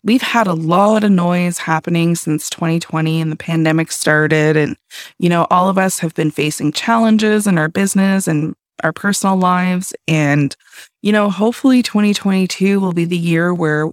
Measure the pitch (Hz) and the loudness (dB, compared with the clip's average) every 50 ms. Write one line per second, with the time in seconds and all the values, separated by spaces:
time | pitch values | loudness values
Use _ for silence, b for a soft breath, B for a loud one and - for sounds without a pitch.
0 | _ - 226 254 - - - 233 226 190 170 160 160 156 170 180 202 208 220 220 | _ 2 0 0 0 0 0 0 0 0 -2 -2 -2 0 2 4 4 4 2 2
1 | 208 208 196 175 175 175 175 180 175 175 170 - - - 165 160 - - 170 170 | 2 2 2 2 2 0 0 0 0 -2 -4 -6 -4 -2 -4 -2 -2 -2 0 0
2 | 165 170 170 165 - - 156 156 - - - - 175 165 165 170 - - - 160 | 2 0 0 -2 -2 -4 -4 -4 -4 -8 -8 -4 -2 -2 -2 -2 -4 -4 -4 -2
3 | 160 156 160 160 160 160 156 - - - 170 160 160 156 156 160 160 - - - | -2 0 0 -2 -2 -2 -4 -6 -6 -4 -2 0 0 2 2 0 -2 -2 -6 -4
4 | - 160 156 151 156 151 156 156 151 156 156 156 147 - - _ _ B B B | 0 2 2 2 2 2 2 2 2 2 2 2 0 -2 -4 _ _ B B B
5 | B B B B 185 175 170 170 165 - - 180 180 190 190 190 190 190 - - | B B B B 0 0 2 2 2 2 2 2 2 2 2 2 0 0 -2 -4
6 | - 160 - - 160 151 - - 147 151 151 - 151 151 151 - - - 226 233 | -6 -6 -4 -2 -4 -2 -2 -2 -4 -4 -4 -4 -4 -4 -4 -4 -2 0 0 2
7 | 226 226 220 220 220 214 214 214 208 208 185 165 156 160 - - 196 196 - 196 | 4 4 2 2 2 2 0 0 2 2 0 0 0 -2 -2 -2 -2 0 0 2
8 | 196 196 190 190 190 - 160 147 151 156 - _ _ _ _ _ - 160 160 - | 2 2 0 0 0 -2 -2 -2 -2 -4 -8 _ _ _ _ _ -4 -4 -4 -2
9 | - 202 202 - - 196 190 185 185 180 180 180 180 180 180 180 190 - - - | -4 -4 -4 0 0 0 0 2 2 2 2 0 0 0 -2 -4 -6 -8 -14 -12
10 | _ - 165 156 151 143 143 147 143 135 - _ B B B B B B _ _ | _ -2 0 0 2 2 2 2 0 -2 -4 _ B B B B B B _ _
11 | - 202 208 214 208 208 190 175 208 226 240 - - 269 262 247 233 - - 208 | -2 0 2 2 2 0 0 0 0 -2 -2 0 2 2 4 4 2 0 0 0
12 | 208 208 208 - - 202 190 190 185 175 - - 190 196 196 202 190 185 175 170 | 2 2 0 0 0 0 0 0 0 -2 -2 -2 0 2 2 2 0 0 -2 -2
13 | 170 170 180 175 170 170 165 165 170 175 180 175 170 156 151 151 151 165 | -2 -2 -2 -2 0 0 0 2 2 0 0 0 0 0 0 0 -2 -4